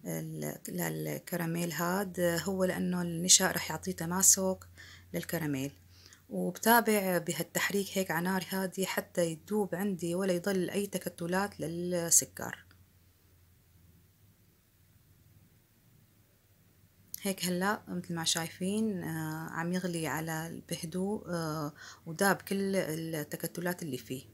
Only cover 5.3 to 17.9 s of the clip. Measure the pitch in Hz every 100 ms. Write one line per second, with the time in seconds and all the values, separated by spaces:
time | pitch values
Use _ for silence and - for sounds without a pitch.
5.3 | 170 156 139 139 - - - - - -
6.3 | 196 180 180 220 233 226 214 190 175 170
7.3 | 151 165 175 - 196 196 196 185 160 180
8.3 | 185 170 190 190 185 185 - - - 170
9.3 | 160 - 208 190 170 202 180 170 175 196
10.3 | 175 175 196 170 196 202 214 - - 170
11.3 | 185 202 202 151 170 180 175 170 - -
12.3 | - - - - - - - - _ -
13.3 | - - - _ - - - - _ -
14.3 | _ - _ _ _ - - _ - -
15.3 | - - - _ _ - - - _ _
16.3 | _ _ - - - - - - - 202
17.3 | 190 180 180 190 214 -